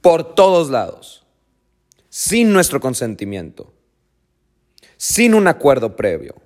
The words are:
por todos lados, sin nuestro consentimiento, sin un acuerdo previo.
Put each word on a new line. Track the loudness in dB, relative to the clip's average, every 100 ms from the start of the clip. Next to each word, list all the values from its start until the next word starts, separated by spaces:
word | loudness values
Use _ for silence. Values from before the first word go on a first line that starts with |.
por | 2 2 -2
todos | 2 4 4 0
lados, | -4 -6 -12 -20 -20 _ _ _ _ _ _ _ _ _
sin | -10 -4 0 2
nuestro | 2 0 -2
consentimiento, | -6 -6 -8 -8 -10 -10 -12 -18 -20 _ _ _ _ _ _ _ _ _ _ _ _ _
sin | -6 0 4 4
un | 2
acuerdo | 2 2 2 -2 -4
previo. | -4 -4 -10 -20